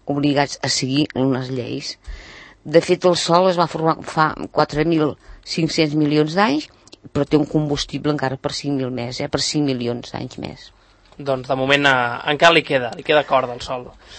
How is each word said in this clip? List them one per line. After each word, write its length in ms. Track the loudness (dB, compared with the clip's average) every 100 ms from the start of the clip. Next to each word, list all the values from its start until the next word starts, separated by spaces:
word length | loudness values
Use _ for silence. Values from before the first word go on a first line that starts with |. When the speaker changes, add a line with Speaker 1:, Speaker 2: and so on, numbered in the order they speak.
| -6
Speaker 1:
obligats 540 | -2 2 2 0 -2
a 80 | -4
seguir 380 | -2 0 0 0 0
unes 340 | 0 0 -2
lleis. 460 | -6 -6 -8 -10 -14 -14 -16 -16 -20 -20 -18
De 180 | 2 4
fet, 240 | 4 2 2
el 100 | 2
Sol 320 | 2 4 4
es 80 | 2
va 80 | 0
formar 280 | 0 0 -2 -2
fa 220 | 0 0 0 -4
quatre 340 | 0 0 0 0
mil 300 | 2 0 -2 -12 -18 -8
cinc-cents 500 | -2 -2 0 0 2
milions 380 | 2 2 2 2
d'anys, 300 | 2 2 -4 _ -20 -20 -6
però 120 | -2 2
té 120 | 2
un 80 | 2
combustible 640 | 0 0 -2 -4 -4 -2
encara 240 | -2 -2 -4
per 160 | -6
cinc 240 | -6 -4 -2
mil 140 | -2
més, 260 | -4 -6 -6
eh, 80 | -4
per 120 | -2
cinc 240 | -2 0 0
milions 480 | 0 -4 -6 -8
d'anys 240 | -10 -10 -10
més. 320 | -10 -12 -20 _ _ _ _ -10
Speaker 2:
Doncs 300 | -4 -4 -2
de 60 | 0
moment, 280 | 4 4 4
eh, 80 | 2 0 -4 -4
encara 200 | 4 4
li 120 | 4 2
queda, 260 | 0 -2
li 120 | -6 2
queda 160 | 2 4
corda 280 | 0 0
al 80 | -6
Sol. 260 | -8 -10 -10 -18 -20